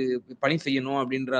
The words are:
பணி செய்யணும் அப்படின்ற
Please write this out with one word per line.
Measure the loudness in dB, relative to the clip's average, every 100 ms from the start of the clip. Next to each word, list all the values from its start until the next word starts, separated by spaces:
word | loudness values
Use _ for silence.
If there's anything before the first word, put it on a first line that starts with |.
| 2 0 -4 -2
பணி | 0 0
செய்யணும் | 0 0 0 -2
அப்படின்ற | -2 -2 0 2